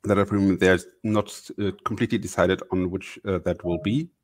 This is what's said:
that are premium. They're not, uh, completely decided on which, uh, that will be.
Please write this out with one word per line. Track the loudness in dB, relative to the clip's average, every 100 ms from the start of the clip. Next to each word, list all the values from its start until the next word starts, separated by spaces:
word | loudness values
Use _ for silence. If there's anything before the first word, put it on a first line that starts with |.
that | 2 2
are | 2
premium. | 2 2 4
They're | 4 4 0 _
not, | -2 0 -2 -8 -16 -6
uh, | -6 -4
completely | -8 -4 -2 -2
decided | -4 0 2 2 -2
on | -4 -2
which, | -6 -10 -12
uh, | -4 -4
that | -2 -4
will | -4 -4
be. | -2 -2 -4 _